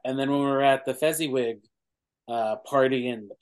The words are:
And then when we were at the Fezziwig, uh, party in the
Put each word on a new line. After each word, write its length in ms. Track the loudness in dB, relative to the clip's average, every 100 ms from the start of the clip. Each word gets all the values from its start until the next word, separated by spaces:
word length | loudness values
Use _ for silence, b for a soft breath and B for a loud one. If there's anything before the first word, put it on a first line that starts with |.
And 120 | -6 -2
then 140 | 0
when 80 | 0
we 80 | 2
were 160 | 2
at 220 | 4 2
the 100 | -2
Fezziwig, 600 | -2 0 0 -2 0 -2 -4 _ _ _ _ _ _ -8
uh, 280 | -4 -2 -4
party 440 | 0 2 4 2 -2
in 180 | -6 -10
the 80 | -14